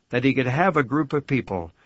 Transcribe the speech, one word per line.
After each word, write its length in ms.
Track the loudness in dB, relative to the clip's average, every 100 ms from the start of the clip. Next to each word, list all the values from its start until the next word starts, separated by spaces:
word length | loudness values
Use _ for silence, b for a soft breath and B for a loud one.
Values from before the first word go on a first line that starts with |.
| -6
that 160 | 0
He 100 | 2
could 140 | 2 0
have 280 | 2 2 2
a 60 |
group 300 | 0 0 -2
of 160 | -4 -2
people 420 | -2 -2 -6 -6 -12